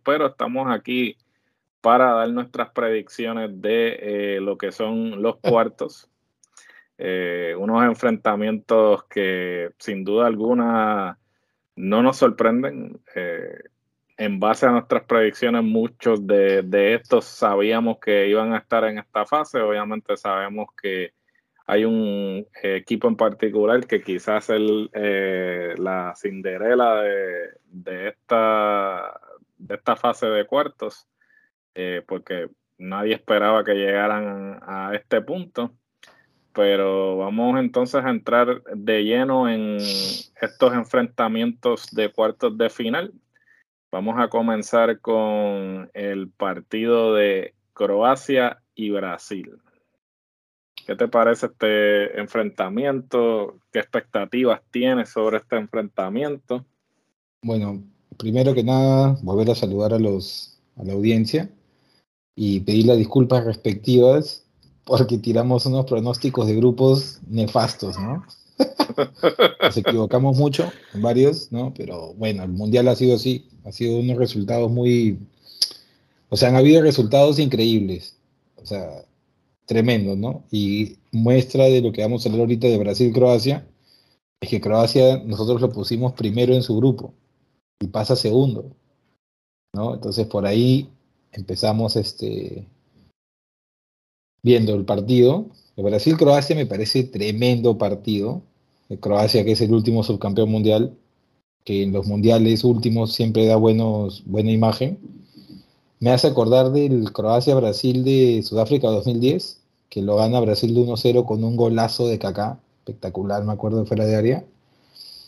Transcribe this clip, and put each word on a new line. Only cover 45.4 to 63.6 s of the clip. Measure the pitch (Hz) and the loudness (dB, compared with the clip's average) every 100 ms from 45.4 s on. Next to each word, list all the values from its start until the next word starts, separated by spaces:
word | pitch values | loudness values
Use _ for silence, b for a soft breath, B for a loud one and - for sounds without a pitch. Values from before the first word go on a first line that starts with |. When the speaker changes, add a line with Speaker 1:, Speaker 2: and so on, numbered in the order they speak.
| 104 101 95 95 92 | -4 -4 -8 -12 -14
Speaker 1:
el | 104 101 98 92 | -10 -8 -8 -10
partido | - 98 85 - 113 117 117 113 | -8 -8 -8 -8 -4 0 2 2
de | 107 101 95 - - _ | 2 2 0 -6 -14 _
Croacia | - 101 101 120 131 - 135 123 - _ | -4 -2 2 2 2 0 0 0 -4 _
y | - 107 | -10 -6
Brasil. | 98 95 85 - 98 - - _ _ _ _ _ _ _ _ _ _ _ - - | -4 -6 -10 -12 -14 -14 -20 _ _ _ _ _ _ _ _ _ _ _ -16 -10
¿Qué | 98 | -4
te | 120 | 0
parece | 120 113 117 120 | 2 2 2 -4
este | - 110 107 104 104 101 - | -2 0 2 2 2 0 -6
enfrentamiento? | 104 117 104 - 92 107 139 135 131 123 117 110 101 - _ | -6 -4 -4 -4 -6 -4 -4 -4 -4 0 0 0 -4 -10 _
¿Qué | 113 | -6
expectativas | - 117 - 104 98 123 123 101 _ | -4 -6 -4 -6 -4 0 0 0 _
tienes | 120 127 127 110 | -2 0 0 -2
sobre | 113 107 110 | -2 0 -2
este | - 117 | -2 -6
enfrentamiento? | 107 113 104 - 95 113 147 143 - 127 - _ _ _ _ _ _ _ | -4 -6 -6 -6 -6 -4 -6 -8 -8 -8 -10 _ _ _ _ _ _ _
Speaker 2:
Bueno, | 113 110 104 98 - _ _ - | -6 -4 -4 -8 -16 _ _ -10
primero | 110 123 135 | -2 0 2
que | 127 | 2
nada, | 117 131 135 135 139 135 | 2 2 4 4 2 0
volver | 95 101 110 | -2 0 0
a | |
saludar | 117 101 98 107 | 0 -2 -2 0
a | 113 | 0
los, | 107 98 - - - _ _ - | 0 -2 -6 -14 -16 _ _ -14
a | |
la | 95 | -8
audiencia | 98 110 113 107 156 196 - _ _ _ _ _ _ _ - | -2 0 2 0 -2 -4 -12 _ _ _ _ _ _ _ -6
y | 104 98 | -2 -2
pedir | 95 107 117 | 0 4 6
las | 117 | 4
disculpas | 107 135 123 127 113 | 4 2 4 2 0
respectivas | 110 | -4